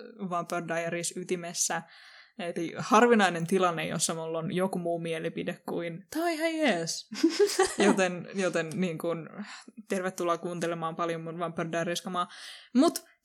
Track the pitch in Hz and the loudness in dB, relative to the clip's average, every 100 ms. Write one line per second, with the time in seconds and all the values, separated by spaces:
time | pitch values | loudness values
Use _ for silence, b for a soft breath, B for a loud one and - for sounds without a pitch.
0 | - - 190 175 170 175 170 165 170 170 | -18 -10 -4 -4 -2 -4 -2 -4 -2 -4
1 | 165 185 170 180 170 175 - 160 - B | -4 -6 -6 -6 -4 -4 -2 -2 -6 B
2 | B B B - 175 175 165 - 160 220 | B B B -8 -6 -4 -6 -6 4 6
3 | 240 226 185 170 165 190 180 165 165 170 | 8 8 6 2 2 4 4 2 -2 -2
4 | - 165 160 165 165 180 190 185 170 170 | -2 -2 -4 -4 -2 0 0 -2 -2 -2
5 | 165 160 165 160 165 170 - 185 170 165 | -4 -4 -4 -4 -6 -8 -6 -4 -4 -8
6 | - 311 339 311 330 320 294 170 165 - | -8 -2 -2 0 -2 2 2 2 -2 -6
7 | - 220 330 320 403 - 370 - 202 208 | -8 2 2 4 4 4 2 4 4 6
8 | 180 180 - 196 180 165 160 156 185 160 | 2 0 -6 -2 0 0 -2 -2 -2 -2
9 | 170 165 151 - 208 B - - - 196 | -2 -4 -6 -12 -12 B -18 -20 -4 -2
10 | 185 185 175 170 180 175 170 170 165 165 | -2 -2 0 0 -2 -2 -2 -2 -4 -2
11 | 170 165 165 165 170 165 165 170 165 175 | -2 -2 -6 -4 -4 -4 -2 -2 -2 -4
12 | 190 175 175 B B B B 240 330 - | -4 -4 -4 B B B B 4 4 2
13 | b b | b b